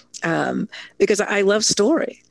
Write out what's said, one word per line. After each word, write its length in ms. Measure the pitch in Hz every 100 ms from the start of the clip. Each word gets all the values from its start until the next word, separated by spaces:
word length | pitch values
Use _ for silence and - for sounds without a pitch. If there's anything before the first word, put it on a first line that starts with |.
| - -
um, 440 | 165 160 135 127 208 - - -
because 220 | 196 202
I 220 | 208 202
love 220 | 196 208
story. 580 | 220 - 202 320 - - -